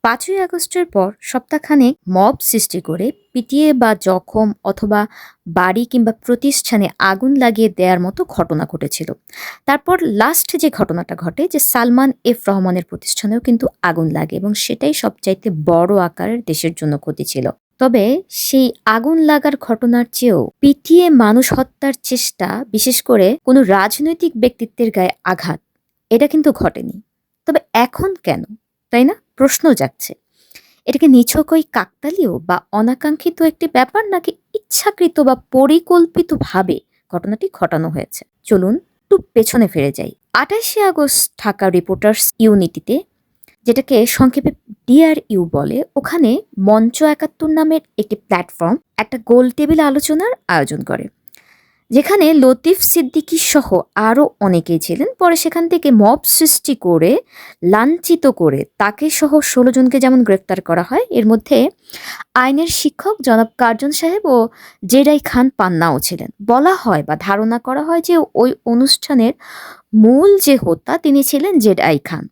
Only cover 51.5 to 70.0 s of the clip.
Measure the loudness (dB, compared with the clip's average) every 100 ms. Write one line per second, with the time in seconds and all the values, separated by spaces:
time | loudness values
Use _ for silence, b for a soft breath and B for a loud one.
51.5 | b b b b 0 2 2 4 6 4
52.5 | 2 0 0 0 -2 -2 -4 -4 -4 0
53.5 | -2 0 -2 -2 -2 0 2 0 _ 0
54.5 | 0 0 -4 -4 -4 -4 0 0 2 -2
55.5 | -4 -2 0 2 4 4 2 0 0 0
56.5 | 0 -4 -4 0 2 2 0 B B B
57.5 | B 0 2 2 -2 0 2 2 2 0
58.5 | 0 -6 _ -4 -2 -4 -2 2 0 0
59.5 | -2 0 2 2 2 2 4 2 0 _
60.5 | -8 -2 -4 -2 -4 -2 0 2 2 2
61.5 | 0 0 _ B B B B B 0 0
62.5 | 0 -2 -2 -4 -4 -6 -4 0 2 0
63.5 | 0 -2 0 -4 -2 -2 -2 0 0 0
64.5 | b b b 0 4 4 2 0 0 0
65.5 | 0 -2 0 0 0 -4 -8 -12 -10 0
66.5 | 2 2 0 0 -2 -2 -6 -2 -2 0
67.5 | -4 -4 -6 -2 -2 2 0 0 0 0
68.5 | 0 -2 0 2 0 0 0 0 -2 B
69.5 | B B B _ 4